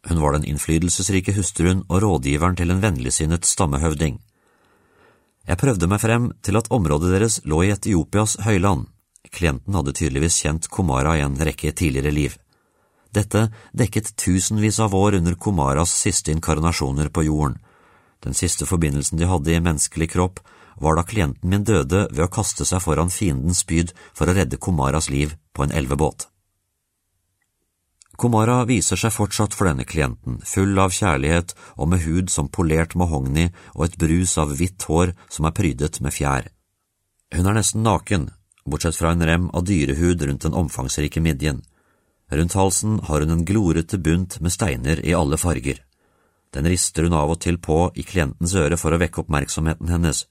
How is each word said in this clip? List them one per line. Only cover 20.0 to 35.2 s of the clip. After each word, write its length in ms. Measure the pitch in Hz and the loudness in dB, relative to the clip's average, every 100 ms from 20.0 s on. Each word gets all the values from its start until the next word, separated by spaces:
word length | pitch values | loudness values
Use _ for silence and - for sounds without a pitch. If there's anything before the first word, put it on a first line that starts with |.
| 80 | -2
kropp, 280 | 87 90 - _ - - - | 0 -2 -4 _ -20 -20 -2
var 160 | 76 80 | 0 2
da 80 | |
klienten 460 | 85 110 78 - 90 | 0 -2 -2 -2 -2
min 140 | 101 104 | 0 2
døde 380 | 98 67 92 101 | 2 2 0 0
ved 120 | 64 | 0
å 80 | 87 | -2
kaste 360 | - 101 - 73 | 0 -4 -4 -2
seg 160 | 90 | -2
foran 260 | 82 73 85 | 0 0 0
fiendens 520 | - 98 65 78 90 - | 0 -2 0 0 -2 0
spyd 260 | 82 85 - - - | 0 0 -6 -20 -2
for 140 | 78 | 2
å 60 | 92 | 2
redde 240 | 73 - | 0 -2
Kumaras 480 | - 82 67 76 - | -2 0 0 0 -2
liv 220 | 69 73 80 _ - | -2 -2 -6 _ -4
på 100 | 71 | -2
en 80 | - | -2
elvebåt. 520 | 65 69 73 - - _ _ _ _ _ _ _ _ _ _ _ _ _ _ _ _ _ _ - | -2 0 -2 -4 -18 _ _ _ _ _ _ _ _ _ _ _ _ _ _ _ _ _ _ -2
Kumara 460 | 120 113 110 123 117 | 2 4 4 2 2
viser 320 | 117 - - | 2 2 0
seg 140 | 113 - | 0 0
fortsatt 400 | 104 - 104 - | -2 0 -2 2
for 120 | 95 | 0
denne 160 | 67 - | 0 -2
klienten, 540 | 80 67 57 - 60 | -2 -2 -4 -8 -8
full 320 | - - 98 98 | -4 0 2 2
av 120 | 95 | 2
kjærlighet 600 | 90 101 69 71 85 85 - - - | 2 0 2 2 0 0 -14 -20 -4
og 80 | 78 | 0
med 120 | 90 | 0
hud 280 | 80 85 92 | 2 0 0
som 200 | - 71 | -4 -4
polert 440 | - 82 80 82 85 | -2 2 2 0 0
mahogni 480 | 87 76 65 73 87 - - | 0 0 0 2 0 -2 -16
og 120 | - 80 | -4 -4
et 80 | - | 0
brus 360 | 80 85 92 - | 2 2 2 0
av 140 | 73 69 | -2 -2
hvitt 240 | 90 - - | -4 -4 -2
hår 220 | 80 87 87 | 2 2 -2